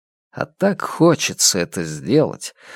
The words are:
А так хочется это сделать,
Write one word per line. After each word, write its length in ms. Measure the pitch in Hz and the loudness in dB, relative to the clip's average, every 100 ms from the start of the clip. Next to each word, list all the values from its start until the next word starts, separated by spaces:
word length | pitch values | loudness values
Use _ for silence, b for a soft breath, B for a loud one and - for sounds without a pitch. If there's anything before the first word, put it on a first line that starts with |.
| _ _ _ - | _ _ _ -10
А 80 | - | -8
так 380 | - 196 196 | -2 -2 -2
хочется 760 | - - 165 156 - 92 - 98 | -6 2 4 4 -2 0 0 0
это 260 | 85 - | -2 -4
сделать, 680 | 82 78 67 147 127 - - B B | -8 -8 0 2 2 -4 -14 B B